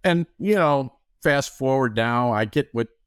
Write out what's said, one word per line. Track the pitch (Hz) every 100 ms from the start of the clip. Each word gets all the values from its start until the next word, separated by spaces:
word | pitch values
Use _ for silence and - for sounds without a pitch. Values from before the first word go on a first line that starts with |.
And, | 185 170 165 -
you | 190 208
know, | 156 143 131 - _ _
fast | 156 143 - -
forward | 131 135 127 110
now, | 117 120 123
I | 107 110
get | 147 -
what | 117 113 _